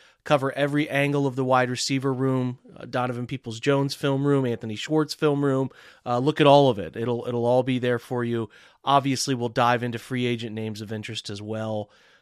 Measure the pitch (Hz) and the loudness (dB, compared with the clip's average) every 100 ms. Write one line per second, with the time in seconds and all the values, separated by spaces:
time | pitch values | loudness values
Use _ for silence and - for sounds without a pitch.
0 | _ _ - 147 135 131 143 147 151 139 | _ _ 0 2 2 -2 0 0 0 0
1 | 143 143 139 127 127 127 127 123 - 135 | 0 0 0 -2 2 2 2 -2 -2 -2
2 | 135 127 131 131 127 123 - - 120 127 | -2 -2 0 0 -2 -4 -12 -18 -8 -4
3 | 123 120 123 135 - 113 143 139 139 - | -4 -4 -8 -10 -10 -4 0 2 0 -2
4 | 143 139 143 139 131 113 110 107 - 156 | -2 0 2 2 2 -2 -6 -8 -2 0
5 | 147 - 151 143 143 131 135 - - - | 0 0 0 2 2 0 -2 -6 -20 -14
6 | - 120 135 151 147 143 139 101 82 107 | -4 -2 0 4 8 8 8 2 -4 -6
7 | 117 120 120 120 117 127 123 127 123 120 | -4 -4 -4 -2 2 2 2 0 0 -2
8 | - 123 120 117 110 - - _ - 139 | -2 -4 -2 -2 -4 -10 -20 _ 2 2
9 | 135 127 - 127 120 113 120 120 120 120 | 4 0 -2 -2 -2 2 2 2 0 -6
10 | - 127 123 120 117 107 110 107 107 110 | -6 -4 -2 -4 -6 -8 -8 -8 -10 -10
11 | 110 110 - 101 107 110 110 107 104 _ | -8 -10 -10 -10 -8 -6 -4 -6 -8 _
12 | _ _ | _ _